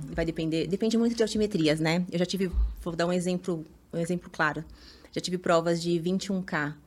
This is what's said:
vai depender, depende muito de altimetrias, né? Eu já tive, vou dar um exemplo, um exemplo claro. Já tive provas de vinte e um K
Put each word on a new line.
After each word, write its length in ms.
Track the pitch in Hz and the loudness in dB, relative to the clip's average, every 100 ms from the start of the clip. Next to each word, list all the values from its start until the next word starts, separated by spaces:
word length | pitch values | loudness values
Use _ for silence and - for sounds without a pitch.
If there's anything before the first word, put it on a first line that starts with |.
| 151 | -6
vai 100 | 170 165 | -4 -2
depender, 400 | 160 160 160 156 | -2 0 0 0
depende 320 | 196 220 226 | 0 2 2
muito 160 | 233 233 | 2 2
de 60 | |
altimetrias, 580 | 220 220 214 202 156 156 | 0 2 0 2 4 4
né? 240 | 156 170 180 | 2 2 0
Eu 60 | 175 | 0
já 80 | 180 | 0
tive, 240 | 185 185 - - - | 0 -2 0 0 -2
vou 120 | 180 | -6
dar 120 | 165 170 | -2 0
um 60 | |
exemplo, 520 | 180 175 180 180 170 156 - _ | 0 0 -2 -2 -4 -6 -16 _
um 60 | 165 | -4
exemplo 300 | 170 175 - | -2 -4 -4
claro. 320 | - 156 151 160 - - - - | 0 0 0 -8 -14 -20 -20 -10
Já 100 | 165 | -6
tive 180 | 170 180 | -4 -2
provas 440 | 185 170 165 170 | 2 4 4 0
de 160 | 170 170 | 0 0
vinte 280 | 165 190 - | 0 -2 -2
e 60 | |
um 100 | 185 | -4
K 320 | 185 160 151 151 | -2 -2 -4 -6